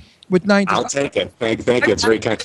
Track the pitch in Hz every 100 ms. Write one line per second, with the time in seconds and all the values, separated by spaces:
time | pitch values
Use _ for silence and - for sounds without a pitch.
0 | - _ _ 185 202 202 190 214 240 139
1 | 139 - 92 - 113 110 113 123 123 98
2 | 110 110 120 107